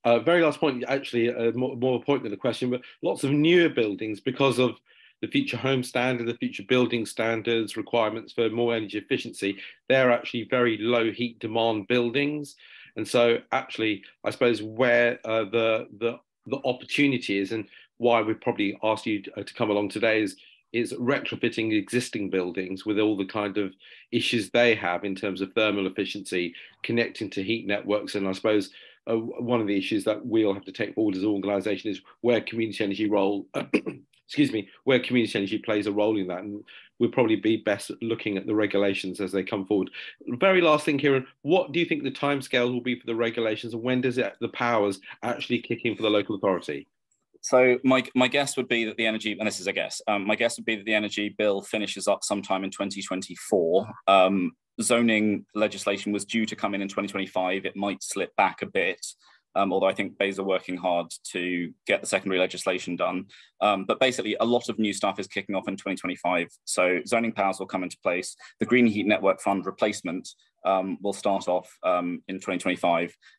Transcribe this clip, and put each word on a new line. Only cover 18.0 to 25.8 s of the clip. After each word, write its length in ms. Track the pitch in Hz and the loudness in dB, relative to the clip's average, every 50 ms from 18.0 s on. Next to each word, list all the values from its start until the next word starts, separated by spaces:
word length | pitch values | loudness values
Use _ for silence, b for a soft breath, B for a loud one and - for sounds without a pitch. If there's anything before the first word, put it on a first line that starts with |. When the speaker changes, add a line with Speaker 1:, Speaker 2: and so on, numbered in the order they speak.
| 113 120 117 113 110 | 2 4 4 4 4
Speaker 1:
we've 180 | 107 110 - | 2 -2 -2
probably 380 | - 123 113 98 104 98 101 - - | -2 -2 -2 0 -2 -2 -2 -2 0
asked 240 | 110 110 107 - | 0 0 0 -2
you 160 | 117 107 101 95 | -4 -4 -4 -6
to, 180 | - - - | -8 -10 -10
uh, 20 | 101 | -10
to 120 | - - | -10 -6
come 160 | - 120 107 | -2 0 0
along 200 | 104 101 104 98 | 2 0 0 -2
today 320 | - 110 107 113 110 110 107 | -2 0 0 2 2 2 2
is, 140 | 98 92 b b b b b b _ - | 0 -2 b b b b b b _ -4
is 200 | 117 120 104 - | -4 -4 -4 -4
retrofitting 840 | - 123 117 143 143 143 - - 101 - 117 113 - 110 110 107 | -4 0 0 0 0 -2 -6 -4 -2 -2 -2 0 0 0 0 2
existing 540 | 107 98 - - 123 123 - - 110 101 90 | 0 0 0 0 -2 -2 -2 -4 -6 -4 -2
buildings 560 | 85 95 90 90 85 98 92 90 95 92 - | 0 0 0 -2 -2 -4 -6 -6 -8 -6 -4
with 120 | 107 104 101 | -2 0 2
all 180 | 107 107 107 | 2 2 2
the 100 | 98 101 | 0 -2
kind 320 | 95 - 110 104 101 95 104 | -4 -4 -4 -4 -2 -2 -2
of 140 | 101 95 95 B B B B B B B | -4 -4 -6 B B B B B B B
issues 400 | - 117 117 - 127 120 101 - | -2 -2 0 0 0 -2 -2 0
they 240 | - 120 120 120 113 | 2 4 6 6 4
have 300 | 104 104 90 87 87 101 | 4 2 -2 -2 -2 -2
in 100 | 101 95 | -4 -4
terms 260 | 92 - 104 92 92 | -4 -4 -4 -4 -4
of 120 | 95 95 - | -4 -2 0
thermal 340 | 113 110 107 101 101 | 2 2 2 2 0